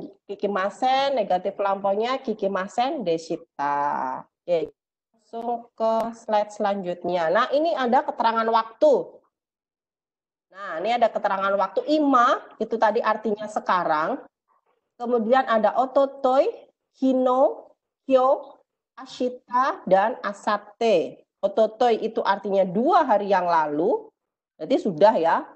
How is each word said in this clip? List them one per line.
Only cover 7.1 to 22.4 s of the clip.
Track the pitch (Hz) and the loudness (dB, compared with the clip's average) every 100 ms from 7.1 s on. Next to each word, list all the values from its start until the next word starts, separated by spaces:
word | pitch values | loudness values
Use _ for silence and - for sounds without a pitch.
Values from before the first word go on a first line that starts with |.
| 175 170 | -2 0
Nah, | 226 254 | 0 2
ini | 277 330 | 0 0
ada | 269 254 262 | 0 0 0
keterangan | 302 - 226 226 226 | 0 0 0 0 2
waktu. | 226 220 - 302 220 - - _ _ _ _ _ _ _ _ _ _ _ _ _ | 0 -2 2 4 4 0 -14 _ _ _ _ _ _ _ _ _ _ _ _ _
Nah, | 185 196 165 | -14 -10 -6
ini | 202 | -4
ada | 240 220 | 2 0
keterangan | 220 208 196 196 | 0 -2 0 0
waktu. | 196 190 - - | 0 0 -2 0
Ima, | 311 285 254 247 349 - - | 2 4 6 4 2 -4 -10
itu | 220 226 | -6 0
tadi | 220 220 | 2 2
artinya | 220 220 226 202 214 | 0 -2 -4 -6 -6
sekarang. | - - 190 165 151 165 269 - _ _ _ _ _ _ - | -6 -2 0 0 0 -2 -6 -10 _ _ _ _ _ _ -10
Kemudian | 240 240 214 262 254 | -2 -2 2 2 2
ada | 226 208 220 | 2 2 0
ototoi, | 262 277 269 - 262 262 370 - - _ _ _ | 0 2 0 0 2 2 2 -4 -16 _ _ _
hino, | 262 262 254 254 311 453 - _ _ _ - | 0 2 2 2 2 0 -14 _ _ _ 0
hyo, | 262 262 302 - - _ _ _ - | 2 4 0 -4 -20 _ _ _ -20
ashita, | 262 - 247 247 - 240 277 381 - | -16 -6 -6 -6 -4 0 0 -2 2
dan | 185 214 - 202 | 2 2 -2 -10
asate. | 202 - 208 - - 233 180 135 - _ _ | -8 -4 -4 -6 -4 2 2 0 -8 _ _
Ototoi | 196 208 220 - 247 214 | -2 0 0 2 0 2
itu | 226 - - | -2 -2 -2
artinya | 202 | -2